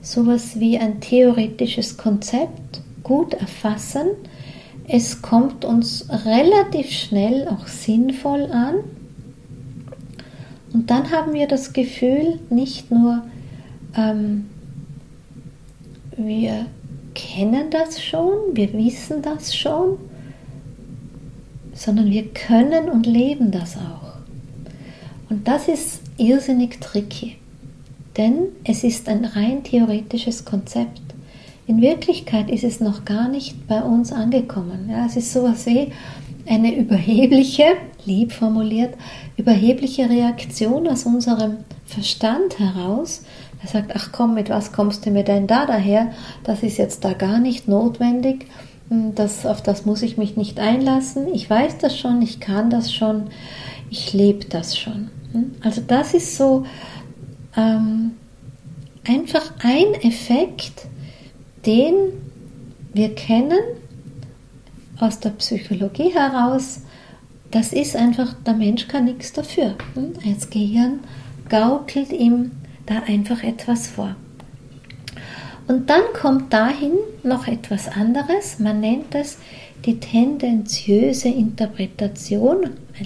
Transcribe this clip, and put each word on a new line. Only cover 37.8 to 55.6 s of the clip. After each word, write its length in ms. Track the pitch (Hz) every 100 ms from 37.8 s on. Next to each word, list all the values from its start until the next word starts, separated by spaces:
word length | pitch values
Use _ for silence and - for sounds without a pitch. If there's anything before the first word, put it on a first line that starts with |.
| - - -
lieb 260 | 190 233
formuliert, 640 | - 226 220 220 220 247 - - - - -
überhebliche 720 | 214 214 220 262 269 262 247
Reaktion 800 | 240 240 233 - - 220 269 339
aus 160 | 254
unserem 540 | 240 240 240 226 220 220 - -
Verstand 760 | - - 202 - 220 247 381 -
heraus. 640 | 202 185 180 214 339 - - - - -
Er 60 | -
sagt, 240 | 214 208
„Ach 160 | 202 -
komm, 220 | - 233
mit 160 | 220 208
was 220 | 214 202
kommst 320 | - 208 202
du 60 | -
mir 140 | 202
denn 220 | 196 202 196
da 200 | 226 285
daher? 460 | 226 196 208 226 - - -
Das 180 | - 208
ist 160 | 226 202
jetzt 260 | 202 -
da 80 | 196
gar 260 | 185 190 220
nicht 280 | 254 240 -
notwendig. 800 | 196 233 233 240 240 254 262 - - - - -
Hm, 260 | 226 220
das, 320 | 208 208 - -
auf 160 | 208
das 220 | - 202
muss 180 | 208 208
ich 140 | 233 -
mich 200 | 208 -
nicht 240 | 202 -
einlassen. 680 | 214 247 269 262 262 - 277
Ich 160 | 359 -
weiß 300 | 214 294 -
das 200 | 302 269
schon, 240 | 254 240
ich 180 | 226 -
kann 300 | - 196 226
das 220 | 233 226
schon, 320 | - 220 214 208 - - - - - -
ich 220 | - -
lebe 320 | 196 202 202
das 340 | - 165 165 -
schon.“ 320 | - 214 214 - -
Hm? 200 | 226 262 -